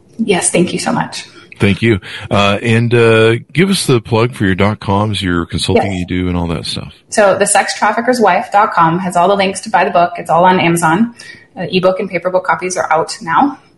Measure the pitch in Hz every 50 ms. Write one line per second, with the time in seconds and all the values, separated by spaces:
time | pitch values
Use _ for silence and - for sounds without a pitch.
0 | _ _ _ - 220 208 190 170 160 - - 180 175 - - - - - - 165
1 | - - - - - - - - - - - - - 101 95 - 113 117 110 95
2 | - - - - - - - 101 101 101 101 98 - 117 113 113 120 117 120 120
3 | 117 113 113 113 113 113 113 113 - - - 143 190 196 196 - - - 135 117
4 | - - 117 110 117 123 127 - 110 95 95 87 98 104 107 - - - 101 98
5 | 107 110 104 92 101 92 87 87 82 - - - - - 190 226 123 101 98 90
6 | 87 - 90 90 90 90 87 87 87 85 85 - - - - - - 73 - -
7 | _ _ - - 208 196 185 - 202 196 - 196 214 - - - 233 208 220 233
8 | 233 254 247 240 214 190 175 196 - - - 202 214 208 - 180 170 160 165 180
9 | 190 180 - 175 170 190 202 196 196 190 190 - - 220 214 175 185 202 190 175
10 | 170 175 - 175 - - 160 165 180 185 185 180 135 170 170 170 170 160 160 196
11 | 233 233 - - - - - - - _ _ - 180 - 180 185 175 185 185 190
12 | 208 185 180 170 - 180 180 185 185 - 160 - 180 185 185 180 - - 160 160
13 | 160 - - - - 165 160 156 180 185 - - _ _ _